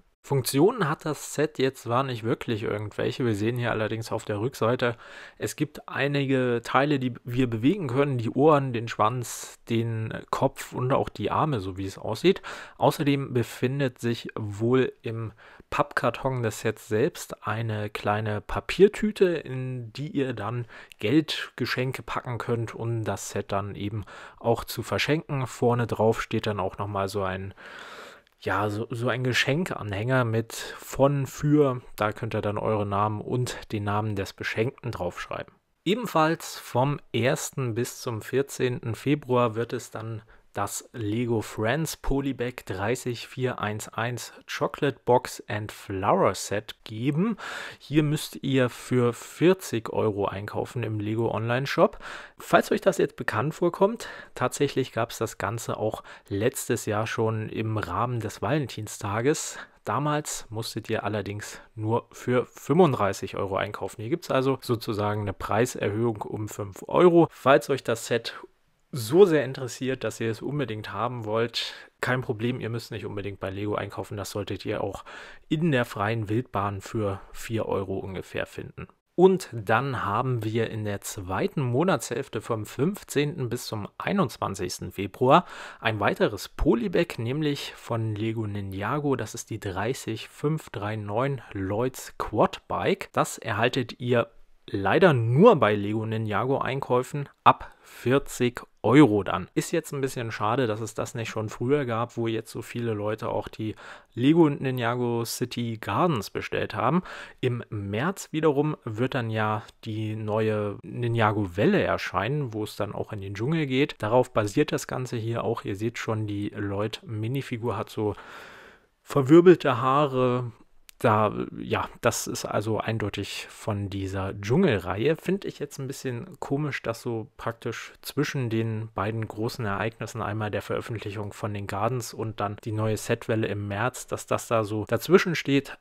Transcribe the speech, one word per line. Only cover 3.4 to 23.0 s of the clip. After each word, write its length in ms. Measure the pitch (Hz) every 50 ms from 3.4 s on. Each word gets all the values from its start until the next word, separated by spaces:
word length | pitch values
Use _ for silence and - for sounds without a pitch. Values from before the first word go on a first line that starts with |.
| 107 110 123 123
hier 120 | 117 117
allerdings 400 | 110 110 110 107 110 110 113 -
auf 140 | - 113 -
der 160 | - 107 101
Rückseite, 560 | 104 127 - - 120 110 123 127 127 120 117 - - - - - - - - -
es 160 | - 110 -
gibt 340 | - 147 147 - - - -
einige 720 | - - 131 143 143 143 139 135 135 131 127 123 120 117 -
Teile, 340 | - - 131 139 147 151 135
die 160 | 123 127 120 - -
wir 260 | 127 120 123 131 123
bewegen 380 | 113 110 110 139 190 214 175
können, 320 | 123 117 135 143 143 135 123
die 120 | 110 113
Ohren, 420 | - 123 139 160 156 143 135 135 117
den 160 | 113 117 117
Schwanz, 720 | - - 104 110 123 127 120 - - - - - - - _ -
den 440 | 117 113 117 117 113 110 110 - - - - -
Kopf 420 | - - 139 135 - - - - -
und 200 | - 127 127 139
auch 180 | 127 - -
die 200 | - - 104 -
Arme, 300 | 92 104 135 156 147 113
so 160 | 92 95 92
wie 100 | 92 98
es 100 | 95 -
aussieht. 460 | - - - 107 - - 175 196 - - - - - - - -
Außerdem 580 | - - - 147 - 160 143 139 139 139 - 127
befindet 640 | 123 113 - - - - 123 135 143 143 127 123 -
sich 260 | - 117 120 - - - -
wohl 580 | - 113 104 101 101 113 117 127 131 123 - - _ -
im 280 | 117 113 113 113 110 - - - - - - - _
Pappkarton 720 | - - 147 - - - - 127 117 - - 135 131 127 120
des 160 | 110 - -
Sets 300 | - 117 110 - - -
selbst 580 | 107 107 127 170 - - - - - - -
eine 420 | - 107 110 117 113 107 107 107 107
kleine 520 | - - - 104 104 107 110 107 107 104
Papiertüte, 840 | - - - 104 - - - - 185 208 - - - 214 208 - 202
in 640 | 180 170 151 - - 131 131 131 127 127 127 120 110 -
die 160 | - 139 156
ihr 240 | - 139 135 131 123
dann 340 | 107 101 107 120 123 120 - - - - - - -
Geldgeschenke 1040 | - 104 127 160 151 - - - - - - - 123 - - - 127 131 131 - -
packen 360 | - - - - 127 123 110
könnt, 360 | - - 120 117 117 113 -
um 300 | - 120 117 117 113